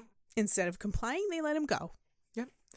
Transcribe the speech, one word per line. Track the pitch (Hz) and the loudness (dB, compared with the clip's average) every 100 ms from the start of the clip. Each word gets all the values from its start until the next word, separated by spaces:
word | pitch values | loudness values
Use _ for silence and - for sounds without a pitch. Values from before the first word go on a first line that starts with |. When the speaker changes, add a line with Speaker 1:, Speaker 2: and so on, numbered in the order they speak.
| - _ _ - | -16 _ _ 0
Speaker 1:
Instead | 208 - 175 | 4 4 2
of | 175 | -2
complying, | 208 - 233 330 415 | -2 0 0 0 0
they | 330 | 0
let | 302 311 | 0 0
him | |
go. | 294 - 170 - _ _ _ | 0 -2 -2 -12 _ _ _
Speaker 2:
Yep. | 226 247 _ _ | -10 -10 _ _